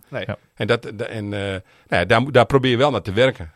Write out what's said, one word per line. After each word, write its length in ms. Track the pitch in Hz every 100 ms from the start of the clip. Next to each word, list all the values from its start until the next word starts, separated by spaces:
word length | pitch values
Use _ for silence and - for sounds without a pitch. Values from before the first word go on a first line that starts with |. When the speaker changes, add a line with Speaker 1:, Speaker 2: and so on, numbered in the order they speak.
| _
Speaker 1:
Nee. 160 | 131 -
Speaker 2:
Ja. 100 | 101 _ -
Speaker 3:
En 120 | 107
dat, 140 | 117 - 104
de, 100 | 117
en, 280 | 110 104
eh, 60 | 101
nou 220 | 98 95 - _ -
ja, 160 | - 90
daar, 260 | 113 135
daar 140 | 123 113
probeer 260 | 139 127
je 60 | 117
wel 140 | 143
naar 100 | 117
te 100 | -
werken. 380 | 95 131 - 82